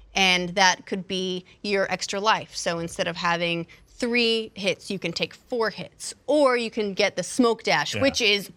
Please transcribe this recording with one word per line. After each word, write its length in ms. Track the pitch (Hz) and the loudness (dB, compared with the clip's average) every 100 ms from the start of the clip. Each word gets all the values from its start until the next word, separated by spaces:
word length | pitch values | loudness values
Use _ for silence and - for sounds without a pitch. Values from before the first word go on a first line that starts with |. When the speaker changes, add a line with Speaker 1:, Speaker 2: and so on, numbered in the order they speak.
| - | -6
Speaker 1:
And 340 | - 190 180 175 185 | 2 4 4 0 4
that 280 | 185 - | 4 4
could 220 | - 202 175 | -4 -8 -6
be 380 | 185 185 180 - - | -6 -4 -6 -10 -12
your 280 | 208 196 - | -2 0 0
extra 260 | 185 - 202 | -4 -6 -2
life. 380 | 214 190 - - | 0 0 -2 -6
So 240 | 190 170 | -4 -4
instead 260 | 170 - 170 | -6 -4 -4
of 100 | 170 | -2
having 520 | 175 170 175 170 165 - _ | -2 0 0 -2 -6 -14 _
three 640 | - 247 240 233 226 220 - | -6 -2 0 2 0 -4 -4
hits, 340 | 196 - - | -4 -4 -6
you 80 | 196 | -6
can 140 | - | -6
take 200 | - 180 | -4 -6
four 380 | - _ 247 214 | -8 _ -2 -2
hits. 420 | - - _ - - - | -4 -14 _ -14 -12 0
Or 300 | 294 277 247 | 4 4 2
you 160 | 226 | -2
can 200 | - 208 | -4 -4
get 200 | 190 196 | 0 0
the 80 | - | 0
smoke 400 | 170 - 240 226 | -6 2 2 2
dash, 320 | - 160 147 | 2 0 0
Speaker 2:
Yeah. 80 | 196 | 0
Speaker 1:
which 180 | 269 262 | 0 2
is 300 | 214 208 - | 2 2 -2